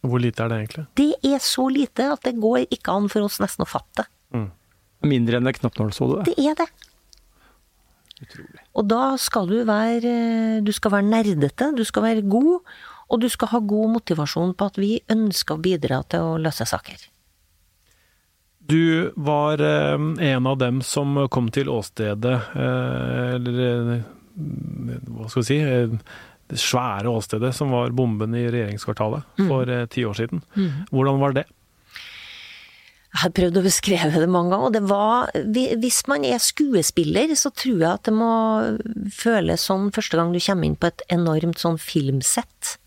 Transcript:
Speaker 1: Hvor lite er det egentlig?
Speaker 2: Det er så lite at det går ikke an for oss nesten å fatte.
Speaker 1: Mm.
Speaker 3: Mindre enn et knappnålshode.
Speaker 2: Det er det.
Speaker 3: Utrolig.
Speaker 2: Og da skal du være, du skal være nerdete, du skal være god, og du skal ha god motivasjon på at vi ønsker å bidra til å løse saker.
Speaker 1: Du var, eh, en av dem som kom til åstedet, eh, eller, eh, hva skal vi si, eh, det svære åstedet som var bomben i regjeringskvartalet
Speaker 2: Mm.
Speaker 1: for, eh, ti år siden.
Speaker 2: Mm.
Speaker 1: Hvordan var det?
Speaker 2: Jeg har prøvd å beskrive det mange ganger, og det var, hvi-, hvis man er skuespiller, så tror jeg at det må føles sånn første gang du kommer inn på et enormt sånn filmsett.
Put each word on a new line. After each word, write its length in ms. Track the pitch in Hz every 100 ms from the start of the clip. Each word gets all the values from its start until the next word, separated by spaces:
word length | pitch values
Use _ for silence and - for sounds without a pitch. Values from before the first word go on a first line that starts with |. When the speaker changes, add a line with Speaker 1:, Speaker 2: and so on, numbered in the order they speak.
Speaker 1:
Hvor 180 | 131 123
lite 180 | 120 110
er 80 | 113
det 120 | 113
egentlig? 260 | 107 - 151 -
Speaker 2:
Det 140 | 294 -
er 180 | 269 277
så 280 | - - 262
lite 380 | 262 269 - 269
at 100 | 294
det 140 | 254 240
går 260 | 220 247 -
ikke 220 | - - 185
an 140 | 208
for 120 | 214
oss 180 | 208 -
nesten 260 | 196 - -
å 20 |
fatte. 380 | - - - - _ _
Speaker 1:
Mm. 140 | 120 101 - _ _ _ _
Speaker 3:
Mindre 340 | 147 131 117 120
enn 100 | 123
et 120 | 131
knappnålshode. 640 | 120 - 107 - 127 160 214
Speaker 2:
Det 120 | -
er 160 | 285 311
det. 140 | 330 _ - _ _ - _ _ _ _ _ _ _ _ _ -
Speaker 3:
Utrolig. 460 | - - - - _ -
Speaker 2:
Og 120 | 208
da 160 | 226 269 262
skal 300 | - 240 175
du 100 | 220
være, 1000 | 226 208 226 233 233 240 233 226 220 220
du 80 | 208
skal 200 | 202 214
være 160 | 202 202
nerdete, 640 | 226 208 160 139 - 277 277
du 80 |
skal 200 | 220 -
være 200 | 220 226
god, 400 | 202 214 294 359 - - - - -
og 100 | 233
du 80 | 240
skal 220 | - 220
ha 80 | 233
god 340 | 208 208 220 226
motivasjon 600 | - 160 147 - 175 180
på 100 | 208
at 140 | -
vi 140 | 202 226 -
ønsker 460 | 220 214 180 - 156
å 40 |
bidra 400 | 175 175 147 135 -
til 120 | 170
å 160 | 165 160
løse 260 | 160 - 113
saker. 420 | - - - - _ _ _ _ _ _ _ _ _ _ _ _ _ _ _ 147
Speaker 1:
Du 420 | 160 165 160 180 -
var, 460 | 143 147 147 151
eh, 320 | 147 151 147 147 156 160 156
en 120 | 131 127
av 100 | 135
dem 220 | 123 131
som 460 | 123 - 139 139 135
kom 200 | - 117
til 200 | 139 139
åstedet, 680 | 123 101 - 107 104 120 127 107 139
eh, 800 | 127 127 127 127 127 123 123 123
eller, 580 | 123 120 123 120 120
eh, 80 | 120 110 - - 202 147 - - - 117 123 123
hva 200 | 113 110
skal 120 | -
vi 60 | 113
si, 100 | 143
eh, 300 | 151 127 120 113 - - - _ _
det 80 | 135
svære 460 | - 127 123 101 113
åstedet 440 | 113 - 110 123
som 180 | 127 143
var 180 | 123 123
bomben 460 | 123 123 107 110 117
i 100 | 120
regjeringskvartalet 760 | 120 104 104 - 107 110 139 - -
Speaker 2:
Mm. 100 | 190
Speaker 1:
for, 220 | 135 127
eh, 160 | 123 120
ti 160 | -
år 100 | 117 104
siden. 280 | 113 175 - 202
Speaker 2:
Mm. 300 | 185 139 196
Speaker 1:
Hvordan 280 | 135 135 139
var 120 | 139
det? 120 | 135 - _ _ _ _ - - - - - - - - - - _ _
Speaker 2:
Jeg 140 | -
har 80 | 175
prøvd 240 | 175 180 180
å 60 | 185
beskrive 540 | - - 175 160 160
det 80 | 170
mange 220 | 180 175
ganger, 140 | 196 254
og 60 | 220
det 80 | 196
var, 460 | 202 214 240 -
hvi-, 380 | - 214 220 262 233
hvis 220 | 240 - -
man 160 | 285
er 140 | 269 240
skuespiller, 920 | - - 294 214 156 - 156 175 311
så 160 | 294 285
tror 300 | - 262 202
jeg 100 | 160
at 140 | 196 -
det 80 |
må 200 | 214 233 226 220 220 226 214 226 220 202
føles 540 | - 233 220 165 165 -
sånn 220 | 190 202
første 280 | 208 - 165
gang 120 | 170
du 60 | 175
kommer 300 | 185 190 151
inn 60 | 151
på 140 | 170
et 100 | - -
enormt 480 | 175 170 156 170 165
sånn 220 | 170 165
filmsett. 920 | - 165 139 135 127 - - _ - -